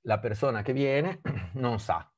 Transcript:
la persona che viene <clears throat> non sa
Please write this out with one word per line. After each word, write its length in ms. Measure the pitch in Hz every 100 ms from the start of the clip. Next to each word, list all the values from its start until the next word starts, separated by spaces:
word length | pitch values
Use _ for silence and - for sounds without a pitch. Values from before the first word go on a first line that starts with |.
la 180 | - 107
persona 440 | 117 107 139 113
che 100 | 107
viene 480 | 131 139 135 165 -
<clears throat> 320 | - 113 90
non 240 | 107 127 113
sa 340 | - 82 -